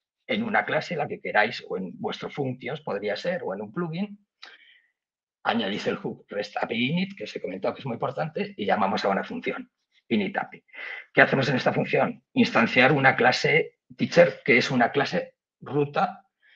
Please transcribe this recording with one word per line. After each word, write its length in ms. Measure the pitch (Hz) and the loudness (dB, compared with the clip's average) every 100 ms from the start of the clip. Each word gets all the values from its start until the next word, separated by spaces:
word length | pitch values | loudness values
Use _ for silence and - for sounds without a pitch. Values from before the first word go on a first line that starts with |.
| _ _ - | _ _ -6
en 160 | 220 | -4
una 220 | 117 104 - | 0 0 0
clase, 300 | - - 165 | -2 -2 -4
la 120 | 147 | -4
que 140 | - | -6
queráis, 420 | - 104 110 - - | -2 2 0 -2 -8
o 100 | 90 | -8
en 140 | 92 - | -8 -8
vuestro 300 | - - 110 | -8 -8 -8
functions, 520 | - 131 127 117 151 | -6 -6 -6 -8 -8
podría 340 | - 101 104 95 | -6 -6 -4 -4
ser, 260 | 180 180 | -4 -4
o 100 | - | -6
en 80 | 98 | -8
un 120 | 104 | -8
plugin, 520 | 180 175 160 208 - _ _ - - - _ _ _ _ _ _ _ | -6 -6 -4 -6 -8 _ _ -20 -20 -20 _ _ _ _ _ _ _
añadís 440 | - 117 98 101 131 | -4 -2 -2 -4 -4
el 80 | 98 | -4
hook 300 | 123 - _ | -6 -10 _
rest 260 | 101 - - | -8 -6 -6
A 60 | - | -4
P 80 | 117 | -2
I 160 | 127 | -2
init, 260 | 170 196 202 | -2 -4 -6
que 60 | |
os 120 | 107 - | -12 -10
he 60 | |
comentado 320 | - 190 - | -10 -6 -6
que 60 | - | -6
es 60 | 131 | -8
muy 100 | 117 | -6
importante, 580 | 120 131 156 - 98 - | -6 -4 -6 -6 -8 -6
y 100 | 98 | -2
llamamos 380 | 92 98 101 | 0 2 0
a 60 | 104 | 0
una 140 | 95 | 0
función, 480 | - - - - - _ _ _ _ | -2 -6 -6 -8 -12 _ _ _ _
init 300 | 208 190 - | 0 0 -4
api. 260 | - - _ - - - - | -6 -12 _ -16 -14 -14 0
¿Qué 80 | - | 4
hacemos 280 | 135 135 135 | 6 4 4
en 60 | 127 | 2
esta 180 | 156 | 2
función? 500 | - - 143 131 - _ | 0 0 0 0 -4 _
Instanciar 580 | 131 110 - 117 127 127 | 2 4 4 4 6 6
una 240 | 123 135 120 | 6 4 6
clase 640 | 123 - 147 151 - - _ - | 4 4 2 2 0 -8 _ -4
teacher, 440 | 127 170 170 - - | 2 6 6 4 2
que 120 | 123 | 2
es 120 | - | 4
una 220 | 127 117 | 2 2
clase 420 | 143 - 175 - _ _ _ | 2 0 -2 -6 _ _ _
ruta, 680 | - 143 147 139 185 - _ _ _ | -4 -2 0 0 -2 -4 _ _ _